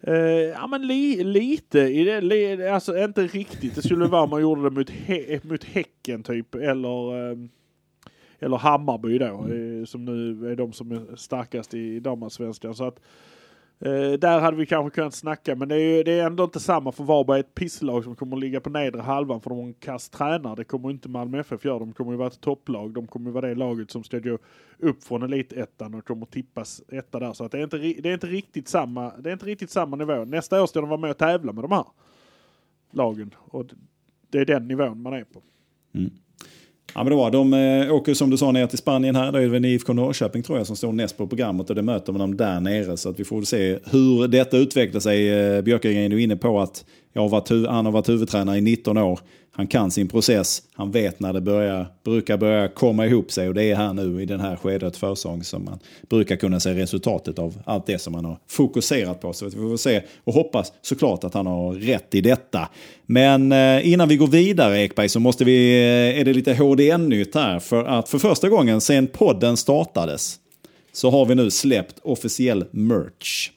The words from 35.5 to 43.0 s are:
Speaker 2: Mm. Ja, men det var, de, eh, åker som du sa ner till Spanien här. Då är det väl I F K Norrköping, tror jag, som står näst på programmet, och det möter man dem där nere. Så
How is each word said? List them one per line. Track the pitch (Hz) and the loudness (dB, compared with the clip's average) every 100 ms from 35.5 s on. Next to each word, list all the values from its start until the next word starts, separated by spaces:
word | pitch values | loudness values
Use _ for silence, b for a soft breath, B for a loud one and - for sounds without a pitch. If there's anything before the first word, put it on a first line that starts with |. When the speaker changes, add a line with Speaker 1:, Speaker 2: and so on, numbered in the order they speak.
| _ _ _ _ | _ _ _ _
Speaker 2:
Mm. | - 92 - _ _ b b b b - | -6 -6 -8 _ _ b b b b -14
Ja, | - | -4
men | 120 | 2
det | 143 | 4
var, | 117 | 4
de, | 127 135 | 4 4
eh, | 135 135 135 139 | 4 4 2 2
åker | 151 143 | 2 2
som | 139 139 | 0 2
du | 131 | 2
sa | 139 | 2
ner | 127 123 | 2 0
till | - | -2
Spanien | - 135 131 131 | -2 0 2 0
här. | 131 | 0
Då | 139 | 2
är | |
det | 123 | 2
väl | 123 | 2
I | 127 | 2
F | 123 - | 0 0
K | |
Norrköping, | 120 127 139 104 117 | 0 0 -2 -4 -4
tror | 120 147 | -4 -4
jag, | 101 | -4
som | 104 | -6
står | 117 | -4
näst | 113 107 - | -2 -4 -4
på | 135 | -6
programmet, | 120 117 92 92 | -4 -2 -2 -2
och | 107 | -2
det | |
möter | 107 110 - | -2 -2 -4
man | 98 | -4
dem | 95 98 | -4 -2
där | 110 90 | -2 0
nere. | 90 107 95 | -2 -2 -4
Så | 85 | -6